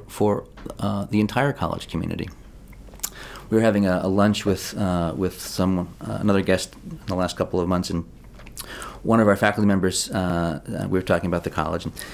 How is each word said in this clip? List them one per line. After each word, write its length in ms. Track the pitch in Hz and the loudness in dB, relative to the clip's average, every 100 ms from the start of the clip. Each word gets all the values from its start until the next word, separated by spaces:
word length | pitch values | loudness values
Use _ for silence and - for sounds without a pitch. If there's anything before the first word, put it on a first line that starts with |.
| - | -4
for, 380 | - 104 101 - - - - | 0 2 2 -4 -14 -12 -6
uh, 260 | 101 101 101 | -4 -4 0
the 140 | 104 | 2
entire 340 | 107 123 143 | 2 2 0
college 340 | 135 82 85 - | 0 -2 -4 -6
community. 420 | 82 85 82 - - - - - - - - - - - - - | -6 -4 -6 -8 -12 -18 -20 -20 -20 -18 -12 -12 -12 -16 -14 0
We 80 | 110 | 4
were 60 | |
having 220 | 113 101 95 | 6 4 4
a, 160 | 90 | 2
a 40 | 92 | 2
lunch 380 | 98 104 104 101 | 4 4 4 2
with, 320 | 92 - - | 0 -2 -2
uh, 360 | 95 90 82 76 | 0 2 0 0
with 240 | 92 - | -2 -4
someone, 480 | - - 92 90 87 - | -8 0 2 2 -2 -8
uh, 160 | - 104 | -8 -2
another 220 | 107 98 | 2 4
guest 340 | 90 92 - - - | 4 2 0 -12 -14
in 100 | - - | -12 -6
the 80 | 90 | -2
last 220 | 90 - | -2 -2
couple 220 | 90 92 | -2 0
of 80 | 87 | 0
months, 220 | 90 90 | 0 0
and 160 | 87 85 - - - - - - - - - | -4 -4 -12 -20 -20 -18 -16 -14 -12 -14 -6
one 160 | - 113 | 2 4
of 80 | 104 | 6
our 80 | 98 | 6
faculty 320 | 104 101 104 | 4 4 4
members, 420 | 98 92 - - | 4 2 0 -4
uh, 500 | 101 90 87 85 71 - | -2 0 0 0 -2 -6
uh, 200 | 98 98 | -6 -2
we 100 | 95 | 0
were 60 | |
talking 240 | - 87 90 | 2 0 0
about 160 | 85 | -2
the 80 | - | -2
college, 340 | - 78 85 82 | -4 -4 -4 -6
and, 80 | - - | -10 -14